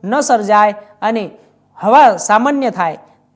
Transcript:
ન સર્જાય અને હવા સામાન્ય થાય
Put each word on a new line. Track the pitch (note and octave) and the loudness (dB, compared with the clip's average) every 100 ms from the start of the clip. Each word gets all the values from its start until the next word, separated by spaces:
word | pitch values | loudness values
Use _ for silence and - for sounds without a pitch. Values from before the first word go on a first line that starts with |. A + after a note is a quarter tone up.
ન | F#3 C4 | -4 -4
સર્જાય | C#4+ A#3+ G3+ G#3 G#3+ G#3 - _ | 0 -2 2 2 2 -2 -18 _
અને | G#3 A3+ F#3 - _ _ _ - | -6 -4 -8 -14 _ _ _ -8
હવા | G3 C4+ C4+ F#3 | 2 4 4 2
સામાન્ય | - G#3+ B3+ C#4+ B3+ | -2 0 0 -2 -4
થાય | F#3 E3+ D#3 _ _ _ | -4 -6 -6 _ _ _